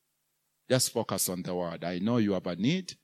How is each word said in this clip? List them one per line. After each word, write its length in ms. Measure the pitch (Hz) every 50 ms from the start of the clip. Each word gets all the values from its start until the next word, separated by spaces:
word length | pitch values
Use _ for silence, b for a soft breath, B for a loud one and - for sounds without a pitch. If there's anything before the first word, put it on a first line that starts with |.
| _ _ _ _ _ _ _ _ _ _ _ _ _ -
Just 200 | 127 127 - -
focus 380 | - 117 104 - 101 92 - 98
on 140 | 90 90
the 120 | 90 95 90
word. 300 | 90 87 85 78 78 82
I 140 | 87 90 90
know 180 | 98 113 123
you 160 | 120 107 101
have 140 | 95 90 -
a 100 | 92 85
need, 380 | 85 104 135 175 190 180 - - -